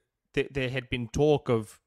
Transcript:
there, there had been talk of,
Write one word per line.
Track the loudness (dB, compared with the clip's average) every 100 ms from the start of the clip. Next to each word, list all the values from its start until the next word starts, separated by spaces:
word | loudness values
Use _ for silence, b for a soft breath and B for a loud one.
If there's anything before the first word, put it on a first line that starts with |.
| _ _ _
there, | -6 -4
there | -4 -4
had | -4 -6
been | -6 -4
talk | 0 4 2 2
of, | 0 -2 -16